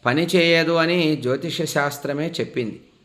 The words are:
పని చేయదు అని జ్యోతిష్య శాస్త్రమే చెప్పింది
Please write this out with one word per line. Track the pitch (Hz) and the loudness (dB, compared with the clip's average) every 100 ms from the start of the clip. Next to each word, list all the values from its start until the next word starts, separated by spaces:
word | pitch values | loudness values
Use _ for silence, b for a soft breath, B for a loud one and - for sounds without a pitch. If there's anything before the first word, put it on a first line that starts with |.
పని | 120 139 170 | 0 0 2
చేయదు | 185 170 165 165 170 | 2 4 4 4 2
అని | 160 175 156 151 | 2 2 2 0
జ్యోతిష్య | 123 135 165 - 156 | -2 -2 -4 -6 -2
శాస్త్రమే | 151 143 139 - 143 160 165 | 0 -2 -4 -6 -4 -4 -4
చెప్పింది | 113 127 113 - - _ | -6 -4 -6 -8 -18 _